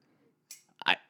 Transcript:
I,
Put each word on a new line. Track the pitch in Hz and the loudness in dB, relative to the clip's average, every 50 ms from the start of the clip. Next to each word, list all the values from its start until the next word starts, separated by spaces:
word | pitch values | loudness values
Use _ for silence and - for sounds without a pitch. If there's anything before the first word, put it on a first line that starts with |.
| _ _ _ _ _ _ _ _ _ - - - _ _ _ - - | _ _ _ _ _ _ _ _ _ -20 -20 -20 _ _ _ -4 0
I, | - 95 - - | 0 0 0 -2